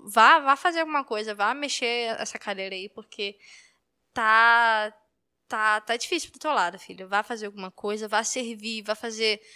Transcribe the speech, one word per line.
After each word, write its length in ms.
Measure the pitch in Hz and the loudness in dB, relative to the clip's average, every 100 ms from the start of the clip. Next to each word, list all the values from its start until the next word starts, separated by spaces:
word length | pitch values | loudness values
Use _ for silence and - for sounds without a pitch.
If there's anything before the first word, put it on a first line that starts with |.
vá, 340 | - 226 226 320 | -4 6 8 8
vá 160 | 277 | 6
fazer 260 | 277 370 330 | 2 2 -2
alguma 220 | 320 302 | -2 -2
coisa, 320 | 269 214 214 | -2 -6 -6
vá 200 | 208 202 | -2 -2
mexer 600 | 269 285 - 240 240 233 226 | -2 -4 -4 -2 -2 -4 -6
essa 200 | 208 - | -8 -8
cadeira 360 | - 196 190 | -8 -8 -8
aí, 160 | 190 196 | -8 -12
porque 480 | - 214 - 202 202 - - _ _ _ _ _ | -16 -18 -8 -8 -8 -20 -20 _ _ _ _ _
tá, 800 | - 220 220 233 233 233 220 214 - _ _ _ _ _ | -2 4 6 6 6 4 2 -2 -8 _ _ _ _ _
tá, 320 | 226 214 214 | -2 0 0
tá 160 | - 240 | -2 -4
difícil 340 | - 339 - | -2 -4 -6
pro 100 | - | -8
teu 120 | 302 | -2
lado, 260 | 262 175 185 | 0 0 -4
filho. 300 | - 185 190 | -18 -18 -4
Vá 140 | 202 | -4
fazer 240 | 214 233 208 | -2 -8 -10
alguma 240 | 202 190 | -10 -14
coisa, 380 | - 208 214 214 | -8 -6 -6 -2
vá 160 | 208 | -2
servir, 580 | 226 262 233 220 214 220 | 0 -4 -6 -8 -8 -8
vá 120 | 202 | -6
fazer, 460 | 214 233 220 220 208 - | -6 -6 -2 -2 -2 -6